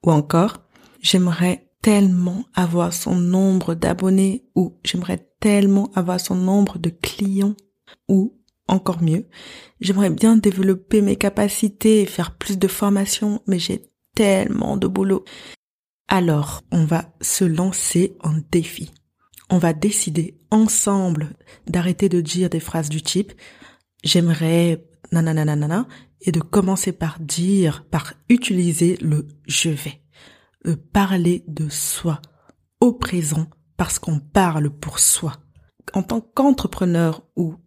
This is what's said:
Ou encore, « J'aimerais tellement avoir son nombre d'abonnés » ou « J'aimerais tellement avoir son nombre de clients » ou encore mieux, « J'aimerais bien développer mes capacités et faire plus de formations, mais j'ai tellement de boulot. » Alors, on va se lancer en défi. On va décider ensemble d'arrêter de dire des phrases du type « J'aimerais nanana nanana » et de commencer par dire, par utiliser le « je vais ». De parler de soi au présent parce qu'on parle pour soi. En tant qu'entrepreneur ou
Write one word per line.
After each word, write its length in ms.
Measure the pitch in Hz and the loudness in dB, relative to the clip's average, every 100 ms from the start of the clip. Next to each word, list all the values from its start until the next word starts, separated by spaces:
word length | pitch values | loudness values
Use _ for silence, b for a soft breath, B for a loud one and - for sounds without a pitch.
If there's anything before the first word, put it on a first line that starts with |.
| - | 4
Ou 60 | |
encore, « 500 | 156 147 165 202 - _ b b b | 2 2 0 0 -2 _ b b b
J'aimerais 680 | - 185 180 165 170 180 _ _ | 0 2 2 0 -2 -2 _ _
tellement 640 | - 208 196 180 180 185 254 | 2 4 4 2 0 -4 -6
avoir 400 | - 180 170 175 | -2 0 0 -2
son 220 | 170 - 180 | -4 -2 0
nombre 580 | 175 185 190 190 - | 2 2 2 2 0
d'abonnés » 720 | 165 165 175 190 190 190 202 _ - | -2 -2 0 2 2 2 -2 _ -2
ou « 220 | 180 - | -2 -4
J'aimerais 440 | - 180 175 185 _ _ | -8 -6 -6 -8 _ _
tellement 520 | 214 202 196 196 196 - | 2 4 4 2 0 -2
avoir 240 | 175 180 | -2 -4
son 160 | - 185 | -2 -2
nombre 420 | 185 202 196 175 | 2 2 0 -2
de 140 | 165 | -6
clients » 640 | 170 - - 202 196 196 208 _ _ b b - | -6 -10 -4 -2 0 -2 -4 _ _ b b 0
ou 320 | 190 196 _ _ _ - | 2 2 _ _ _ -2
encore 340 | 185 190 170 | -2 0 -2
mieux, « 240 | 170 165 - B B B B B | 0 0 -4 B B B B B
J'aimerais 300 | 180 196 196 | -2 2 2
bien 260 | 160 220 226 | 4 4 6
développer 640 | 202 185 190 185 - 220 | 4 2 0 0 2 2
mes 140 | 202 196 | 2 0
capacités 880 | 202 202 202 - 214 - 220 214 | -2 0 -2 0 -4 0 4 4
et 20 | 196 | 2
faire 300 | - 170 - | -2 -6 -6
plus 240 | - 190 | -8 -2
de 80 | 190 | -2
formations, 760 | - 202 202 196 - 214 208 - | 0 0 0 0 -2 -2 -4 -2
mais 100 | 185 | -2
j'ai 320 | 170 185 - _ _ | -2 -6 -8 _ _
tellement 640 | - 208 190 - - - 208 | 0 2 2 0 -2 -2 -2
de 80 | 185 | -2
boulot. » 400 | 190 190 190 B B B B _ _ _ _ - | -2 0 -2 B B B B _ _ _ _ -2
Alors, 540 | 196 175 151 147 - _ | 0 2 0 -2 -8 _
on 140 | 170 156 | 0 2
va 260 | 165 - _ | 0 -4 _
se 240 | - - 185 | -6 0 0
lancer 680 | 160 185 - - 175 185 - | 0 -2 -2 -2 0 0 -2
en 160 | 160 156 151 | -4 -2 0
défi. 400 | 175 165 - 156 - _ _ _ - _ | -2 -2 -10 -16 -16 _ _ _ -20 _
On 60 | 180 | 2
va 160 | 170 | 2
décider 680 | 156 202 - - 156 165 - _ | 0 -2 -2 -2 -4 -6 -8 _
ensemble 800 | 214 220 - - 196 185 156 151 - b b - | 2 4 2 0 0 0 -2 -4 -12 b b -4
d'arrêter 420 | 175 175 180 196 | -2 0 0 2
de 140 | 175 | 0
dire 300 | 156 170 180 | -2 -2 -2
des 80 | 165 | -2
phrases 300 | - 170 151 | -4 -6 -4
du 120 | 156 | -6
type « 320 | - 180 202 - B B B B B _ | -4 -4 -4 -10 B B B B B _
J'aimerais 840 | 151 175 170 156 160 170 170 165 - _ - | 0 2 2 0 2 2 2 0 -6 _ -4
nanana 320 | 170 160 160 | 0 0 0
nanana » 440 | 151 147 147 175 254 B B _ | 0 0 -2 -2 -4 B B _
et 100 | - | -4
de 80 | 165 | -2
commencer 520 | - 208 185 190 - | 0 0 0 -2 -4
par 280 | 180 160 151 | -4 -8 -8
dire, 640 | 151 165 180 196 170 143 - | -8 -4 0 2 2 -2 -4
par 240 | 165 - - _ | -6 -6 -18 _
utiliser 680 | 240 - 185 175 156 175 180 | 0 2 0 0 2 0 0
le « 300 | 156 151 143 - - | -2 -2 -4 -16 -6
je 220 | - 165 | -4 -2
vais ». 320 | 147 151 - _ b b b b b - | -4 -8 -16 _ b b b b b -6
De 100 | 156 | -6
parler 680 | - 202 196 190 170 175 - | -2 0 2 0 0 -2 -6
de 200 | 151 156 | -8 -8
soi 540 | - - - 170 151 b b b _ _ _ | -6 -8 -4 -4 -4 b b b _ _ _
au 140 | 247 | 2
présent 540 | 240 - 180 156 156 160 _ _ _ | 2 -4 -4 -2 -4 -4 _ _ _
parce 220 | 170 - | -6 -4
qu'on 220 | - 156 | -4 -4
parle 500 | 143 208 185 156 147 | 0 2 2 0 -2
pour 300 | 147 156 - | -4 -12 0
soi. 380 | - - 160 - _ _ _ _ - | 0 0 -4 -10 _ _ _ _ -6
En 100 | 190 | -4
tant 180 | 185 226 | -2 -4
qu'entrepreneur 1000 | - - 277 262 190 - 180 170 165 156 _ - | -4 0 2 2 -2 -2 0 2 0 -2 _ -6
ou 200 | 170 165 | -6 -6